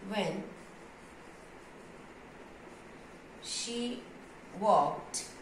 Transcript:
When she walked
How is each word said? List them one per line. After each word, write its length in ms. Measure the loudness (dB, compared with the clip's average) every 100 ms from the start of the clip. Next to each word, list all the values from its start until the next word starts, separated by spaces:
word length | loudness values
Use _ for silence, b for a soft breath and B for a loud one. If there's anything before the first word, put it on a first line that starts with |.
| 0
When 340 | 2 4 2 -4 -10 -14 -14 -16 -16 -16 -14 -14 -14 -16 -16 -16 -16 -14 -14 -14 -16 -16 -14 -14 -14 -14 -14 -14 -16 -14 -16 -16 -12
she 640 | -4 -2 0 0 2 0 -6 -12 -14 -14 -10 4
walked 640 | 10 12 10 4 -2 -4 -4 -10